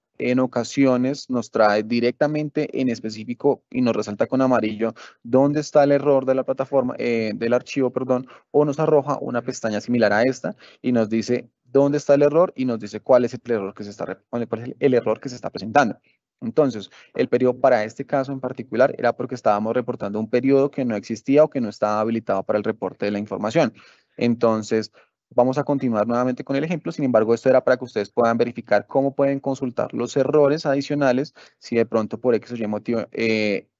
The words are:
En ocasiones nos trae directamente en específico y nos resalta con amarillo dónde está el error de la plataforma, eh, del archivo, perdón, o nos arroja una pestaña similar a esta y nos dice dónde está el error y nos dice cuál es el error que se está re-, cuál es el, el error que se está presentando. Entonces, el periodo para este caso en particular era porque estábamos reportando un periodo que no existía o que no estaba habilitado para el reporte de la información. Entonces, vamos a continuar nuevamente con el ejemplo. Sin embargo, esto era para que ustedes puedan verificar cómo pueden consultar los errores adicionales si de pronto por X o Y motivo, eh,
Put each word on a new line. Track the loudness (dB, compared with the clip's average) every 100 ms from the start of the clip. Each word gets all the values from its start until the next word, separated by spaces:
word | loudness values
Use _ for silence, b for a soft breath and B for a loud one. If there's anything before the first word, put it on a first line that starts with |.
| _ -8
En | -2 0
ocasiones | 0 -2 -4 2 2 4 0 -4 -6
nos | -6 -4
trae | 2 4 4
directamente | 0 0 0 0 -2 -2 -4 -4 -4 -2
en | -2
específico | -2 -8 -10 -10 -2 0 0 _
y | -2
nos | 0 0
resalta | -4 -4 -2
con | 0
amarillo | 2 2 0 -2 -4 -6 B B
dónde | 0 2 4 0
está | 0 2
el | 4
error | 4 4 2 2
de |
la | -2
plataforma, | 0 -4 0 0 0 -2
eh, | -2 -2 -2
del | -2 0
archivo, | 0 -2 -2 -2
perdón, | -2 -2 -2 -4 B B
o | 0 0
nos | 0
arroja | 2 2 2 -4
una | -4 -6
pestaña | -6 -6 -4 -4
similar | -2 2 2
a | 4
esta | 2 0 -8 -12 B B
y | -2
nos | 0 0
dice | 0 -2 -4 -4 _
dónde | _ 2 2 0
está | 2 4
el |
error | 4 4 0
y | 0 -4
nos | -4
dice | -6 -10
cuál | 2 4
es | 4
el | -4 -4
error | -4 -4
que | -10
se | -14
está | -12
re-, | -10 -12 _
cuál | -8
es | -6
el, | -6 -8 -2
el | 2
error | 2 0 -4
que | -4
se | -12
está | -12
presentando. | -10 -2 2 2 -2 _ _ _ _
Entonces, | -6 0 0 0 -12 b b
el | -4 0
periodo | 2 2 2
para | 2 2
este | 0 -8
caso | -4 -4 -4
en | -6
particular | -8 -10 -6 2 2 2
era | -2 -2
porque | -6 -4
estábamos | 0 0 0
reportando | -2 -4 -6 -6 -6
un | -2
periodo | 0 4 4 2
que | -2
no | -4 -4
existía | -6 -10 2 4
o | 4
que | 2
no | -6
estaba | -2 -2 0
habilitado | 0 -2 -2 -4
para | -2 -2
el |
reporte | -2 -4 -6 -4 -4
de |
la | -4
información. | -6 -6 -2 0 0 -2 b b b -4
Entonces, | -2 2 2 0 0 -2 -4 b b _ _
vamos | 0 0 0
a |
continuar | -2 -2 0 0 0
nuevamente | 0 -2 -4
con | -4 -4
el |
ejemplo. | -4 -4 -6
Sin | -4
embargo, | 2 2 2
esto | 2 4
era | 2
para | 4 0
que |
ustedes | 0 -4 -4
puedan | 0 2 2
verificar | -2 -4 0 0 0
cómo | 0 0
pueden | 0 -2 -2
consultar | -4 -4 -6 -4 -6
los | -4 -4 -2
errores | 2 4 4 2 -2
adicionales | -2 -2 0 2 0 -2 -10 B B
si | -4 0
de | 0
pronto | 0 -2 -4
por | 0
X | 0 -2
o | -8
Y | -6
motivo, | -6 -4 -4 -4
eh, | -4 0 0 0 -2 -6 _